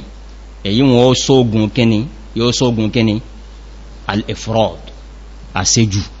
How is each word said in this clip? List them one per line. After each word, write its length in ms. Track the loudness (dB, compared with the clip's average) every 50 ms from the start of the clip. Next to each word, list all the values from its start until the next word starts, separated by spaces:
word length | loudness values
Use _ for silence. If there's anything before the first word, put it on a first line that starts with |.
| -8 -12 -18 -20 -20 -20 -20 -20 -20 -20 -16 -8
Èyí 220 | -4 -2 0 2
wọn 180 | 4 4 6 6
ó 120 | 6 4 4
sógun 520 | 2 2 2 4 4 4 2 2 0 0 0
kí 140 | 0 2 2
ni? 140 | 2 2 0 -2 -4 -10 -16 -16 -8
Yóò 200 | -4 -2 0 0
sógun 380 | 0 0 0 0 0 0 -2 -2
kí 120 | 0 0 0
ni? 120 | 0 0 -2 -6 -12 -18 -20 -20 -20 -20 -20 -20 -20 -20 -20 -20 -20 -20 -14 -8
Al-ifrad, 760 | -6 -4 -4 -4 -6 -8 -10 -6 -2 0 0 0 0 -2 -8 -16 -18 -20 -20 -20 -20 -20 -20 -20 -20 -20 -20 -14 -10
àṣejù. 500 | -6 -4 -2 0 2 2 2 2 0 -4 -4 -6 -12 -20